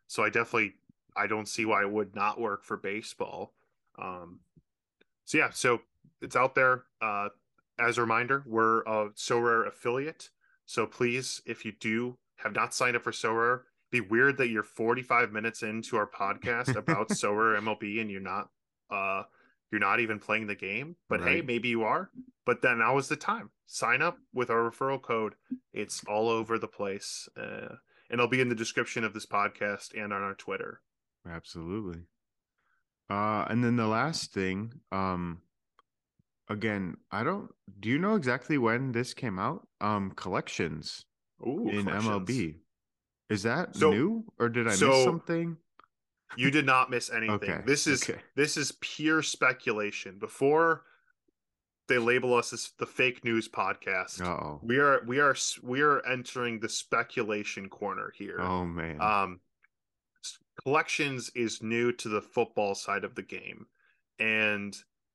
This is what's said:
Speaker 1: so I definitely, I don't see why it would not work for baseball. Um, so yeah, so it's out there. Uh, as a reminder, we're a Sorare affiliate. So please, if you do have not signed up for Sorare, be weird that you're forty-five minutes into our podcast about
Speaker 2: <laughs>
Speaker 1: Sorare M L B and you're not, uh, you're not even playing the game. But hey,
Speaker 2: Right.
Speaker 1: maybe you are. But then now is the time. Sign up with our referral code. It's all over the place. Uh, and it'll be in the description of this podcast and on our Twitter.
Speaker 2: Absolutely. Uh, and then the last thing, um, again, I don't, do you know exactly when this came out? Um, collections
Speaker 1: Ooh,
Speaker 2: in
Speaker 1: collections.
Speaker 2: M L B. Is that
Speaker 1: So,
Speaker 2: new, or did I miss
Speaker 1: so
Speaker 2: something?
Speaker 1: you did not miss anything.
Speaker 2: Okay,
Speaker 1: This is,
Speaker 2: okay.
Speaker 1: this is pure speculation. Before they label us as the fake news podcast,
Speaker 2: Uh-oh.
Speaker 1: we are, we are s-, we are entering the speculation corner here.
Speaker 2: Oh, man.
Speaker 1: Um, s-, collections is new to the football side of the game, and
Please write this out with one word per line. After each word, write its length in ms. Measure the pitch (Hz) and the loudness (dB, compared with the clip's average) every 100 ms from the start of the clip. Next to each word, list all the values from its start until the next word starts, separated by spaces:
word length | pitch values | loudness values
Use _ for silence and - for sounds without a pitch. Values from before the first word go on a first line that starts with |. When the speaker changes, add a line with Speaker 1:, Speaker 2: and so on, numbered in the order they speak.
| _ | _
Speaker 1:
so 160 | - | 0
I 80 | 107 | 2
definitely, 440 | 117 117 117 104 - _ _ _ 98 | 2 2 0 0 -4 _ _ _ -4
I 100 | 101 | -2
don't 220 | 107 104 | -2 -2
see 160 | - | -4
why 180 | 110 101 | 0 2
it 80 | 101 | 2
would 240 | 107 98 | 0 -2
not 260 | 101 104 113 | -2 -2 0
work 220 | 113 101 | -4 -4
for 140 | - 104 | -6 -6
baseball. 760 | 98 104 - - - 85 110 _ _ _ _ - | -4 -6 -8 -8 -8 -8 -12 _ _ _ _ -12
Um, 420 | 95 90 87 90 _ _ _ _ _ _ _ _ | -10 -10 -14 -20 _ _ _ _ _ _ _ _
so 140 | - 151 | 0 2
yeah, 120 | 131 | 2
so 320 | - 127 117 - _ _ _ | 2 2 2 0 _ _ _
it's 160 | 135 123 | 0 2
out 180 | 131 | 4
there. 300 | - 131 123 - _ | 6 4 4 -2 _
Uh, 300 | 110 101 101 - _ _ _ - | -2 -2 -4 -8 _ _ _ 0
as 180 | 117 117 | 2 4
a 40 | |
reminder, 420 | 117 113 120 139 135 | 2 2 2 0 0
we're 360 | 110 113 113 | 2 4 4
a 280 | 110 110 104 | 2 0 0
Sorare 560 | - - 120 120 117 101 | -4 0 2 4 4 2
affiliate. 640 | - 120 127 151 - - _ _ _ - | -2 -2 -2 -4 -10 -20 _ _ _ -6
So 200 | - 107 | -2 -2
please, 560 | - 123 127 131 - | 0 0 0 -4 -8
if 200 | - 113 | -10 -10
you 80 | 113 | -10
do 440 | - 113 113 123 123 _ - | -6 -2 0 -2 -6 _ -8
have 180 | 110 | -4
not 200 | 107 117 | -2 -2
signed 200 | - 123 | 0 0
up 80 | 120 | 2
for 80 | 117 | -2
Sorare, 520 | - 117 113 117 123 - _ _ | -2 0 2 2 0 -4 _ _
be 100 | 120 | -2
weird 360 | 92 110 139 135 | 2 4 4 4
that 100 | 123 | 0
you're 140 | 107 | 0
forty-five 680 | - - 113 127 123 120 117 | -4 -2 0 0 2 2 2
minutes 320 | 107 113 - | -2 -4 -4
into 320 | 110 113 113 113 | -6 -6 -2 0
our 100 | 104 | 0
podcast 680 | - 98 101 123 120 123 110 | -2 -4 -4 -2 -2 0 -2
about 320 | 165 101 107 | 0 0 0
Speaker 2:
<laughs> 20 | |
Speaker 1:
Sorare 460 | 208 104 104 110 104 | -2 0 4 4 4
M 100 | 110 | 0
L 100 | 107 | -4
B 200 | 104 110 | -4 -4
and 100 | 107 | -4
you're 120 | 98 | -6
not, 300 | 95 98 - _ _ _ _ | -6 -6 -8 _ _ _ _
uh, 360 | 101 98 95 - _ _ _ _ | -4 -2 -2 -6 _ _ _ _
you're 80 | 107 | 0
not 180 | 101 113 | 2 2
even 220 | 113 104 | 2 -2
playing 260 | - 107 104 | -2 -2 -2
the 80 | |
game. 400 | 98 98 107 151 175 _ | -6 -6 -6 -8 -14 _
But 140 | 110 | -2
hey, 140 | - 160 | 0 0
Speaker 2:
Right. 100 | 139 | 0
Speaker 1:
maybe 220 | 120 120 | -2 0
you 140 | 113 | 0
are. 280 | 110 156 190 - - _ | 0 0 -4 -14 -20 _
But 180 | - 120 | -2 2
then 160 | 131 117 | 2 4
now 180 | 113 135 | 4 4
is 100 | 135 | 2
the 80 | 151 | -4
time. 340 | - 226 104 _ _ | -2 -4 -6 _ _
Sign 340 | - 113 127 | -4 0 2
up 180 | 170 - _ | 2 -2 _
with 180 | 127 120 | -2 2
our 200 | 117 117 | 2 2
referral 320 | - 135 135 | 0 -2 -2
code. 320 | - 113 107 - _ 254 _ | -2 -2 -2 -6 _ -12 _
It's 320 | - 104 - | -8 -8 -8
all 240 | - 104 113 | -2 0 2
over 300 | 113 113 110 | 0 0 -2
the 100 | 110 | -2
place. 600 | - 101 101 - - - - | -6 -6 -6 -8 -12 -12 -12
Uh, 400 | 107 107 107 113 _ _ _ | -10 -10 -12 -16 _ _ _
and 120 | 120 | 0
it'll 80 | 117 | 2
be 120 | 127 | 2
in 80 | 127 | 2
the 60 | |
description 480 | 110 113 - 117 123 | 0 -2 -2 -2 -2
of 100 | 110 | -4
this 140 | 107 - | -4 -4
podcast 720 | 101 104 - 104 101 - 110 | 0 0 -2 -4 -4 -10 -10
and 120 | 104 | -6
on 100 | 101 | -4
our 120 | 98 | -4
Twitter. 480 | 98 - 95 - - _ _ _ _ 87 | -6 -8 -8 -8 -12 _ _ _ _ -14
Speaker 2:
Absolutely. 720 | 82 - 85 82 104 98 85 85 _ _ _ _ _ _ _ _ _ - | -12 -12 -10 -6 -6 -6 -10 -14 _ _ _ _ _ _ _ _ _ -2
Uh, 360 | 101 107 107 - | 2 2 2 2
and 160 | 113 | 2
then 100 | 120 | 4
the 140 | 120 110 | 4 4
last 440 | 110 143 160 - | 2 2 -2 -4
thing, 400 | 98 92 95 113 - _ | -2 0 -2 -6 -12 _
um, 500 | 95 95 90 87 85 _ _ _ _ _ _ _ _ _ _ - | -2 0 0 -2 -6 _ _ _ _ _ _ _ _ _ _ -8
again, 480 | 107 110 101 90 - _ | -2 0 0 -4 -8 _
I 140 | 101 | -4
don't, 280 | 131 202 - - - 101 | -2 -4 -8 -18 -20 -8
do 80 | 107 | -2
you 100 | 143 | 0
know 160 | 196 | 2
exactly 440 | 220 127 127 - 147 | 2 2 0 0 2
when 340 | 113 120 135 | 4 2 0
this 200 | 117 127 | -2 -4
came 280 | - 123 92 | -4 -4 -2
out? 260 | 113 175 - _ | -2 -4 -12 _
Um, 320 | 104 104 95 | 0 0 -2
collections 920 | - 92 110 - - 85 78 - - - _ _ _ | -4 -4 -4 -4 -2 -2 -4 -10 -14 -18 _ _ _
Speaker 1:
Ooh, 260 | 110 160 233 | -4 -2 -2
Speaker 2:
in 180 | 104 98 | 0 0
Speaker 1:
collections. 200 | 98 110 | 0 0
Speaker 2:
M 60 | |
L 80 | 101 | 0
B. 400 | 92 127 82 80 _ _ _ _ _ _ - | -2 -2 -2 -6 _ _ _ _ _ _ -4
Is 140 | 107 | 0
that 320 | 113 135 - | 0 0 -2
Speaker 1:
So, 160 | - 156 | 4 4
Speaker 2:
new, 340 | 110 175 226 - - | 6 2 0 -6 -2
or 100 | 117 | 0
did 200 | 120 113 | 2 2
I 20 | |
miss 80 | 98 | 4
Speaker 1:
so 260 | 139 131 | 6 8
Speaker 2:
something? 520 | 127 165 - 165 170 165 _ - _ _ _ _ _ 120 | 6 2 -2 -2 -2 -8 _ -20 _ _ _ _ _ 0
Speaker 1:
you 160 | 135 | 2
did 120 | 151 | 4
not 260 | 135 131 123 | 4 4 4
miss 200 | 120 - | 0 -2
anything. 200 | 113 110 104 104 | -2 -2 -2 -2
Speaker 2:
Okay, 100 | 80 123 | -2 2
Speaker 1:
This 220 | 143 156 | 2 4
is, 200 | 131 - | 2 0
Speaker 2:
okay. 120 | - - 135 | -6 -6 0
Speaker 1:
this 200 | 147 156 | 0 0
is 140 | 139 - | -4 -4
pure 400 | - - 151 160 | -10 -2 2 2
speculation. 1000 | 147 - 127 123 127 107 104 - 98 95 | 0 2 2 2 -2 0 -2 -6 -12 -10
Before 640 | 107 - 139 156 165 156 - _ _ _ _ _ _ _ _ _ - | -12 0 4 6 4 0 -6 _ _ _ _ _ _ _ _ _ 0
they 100 | 123 | 2
label 360 | 117 123 123 | 4 2 4
us 180 | 120 - | 4 2
as 200 | 117 - - | -6 -10 -8
the 80 | 120 | -6
fake 380 | - 127 123 | 0 0 0
news 240 | 117 113 110 | 0 0 0
podcast, 720 | - 95 98 - 92 90 - | -2 -2 -4 -4 -4 -4 -6
Speaker 2:
Uh-oh. 400 | 90 76 76 76 | -4 -4 -6 -8
Speaker 1:
we 160 | 117 131 | -2 2
are, 240 | 143 131 113 | 4 2 0
we 120 | 131 | 2
are 120 | 143 | 2
s-, 260 | 127 - - | 2 -4 -6
we 200 | 123 127 | -4 2
are 240 | 147 135 123 | 2 2 0
entering 540 | 127 123 127 120 113 | -4 -6 -4 -4 -4
the 80 | 110 | -6
speculation 1000 | - - 117 117 127 107 104 101 98 98 | -6 -2 -2 0 -2 -2 -2 -4 -8 -12
corner 440 | - 101 95 101 - | -8 -6 -6 -8 -10
here. 220 | 98 90 | -10 -4
Speaker 2:
Oh, 240 | 92 92 | -2 -2
man. 360 | 87 85 82 76 | -2 -4 -6 -2
Speaker 1:
Um, 400 | 107 101 95 90 _ _ _ _ _ _ _ _ | 0 2 0 -6 _ _ _ _ _ _ _ _
s-, 140 | - - _ - | -16 -16 _ -8
collections 680 | 131 156 - - 143 127 - | 2 2 2 -2 -2 -4 -6
is 280 | 123 113 - | -4 -2 -2
new 280 | 113 117 120 | -2 0 0
to 160 | 120 113 | -2 -2
the 140 | 104 | -4
football 540 | - - 110 - 101 98 | 0 0 0 0 -2 -2
side 260 | - 101 | -4 -4
of 140 | 101 - | -4 -8
the 60 | |
game, 440 | 92 95 - - - _ _ _ _ - | -12 -12 -12 -16 -20 _ _ _ _ -2
and 560 | 110 110 107 104 101 - - _ _ | 2 4 2 0 -4 -10 -18 _ _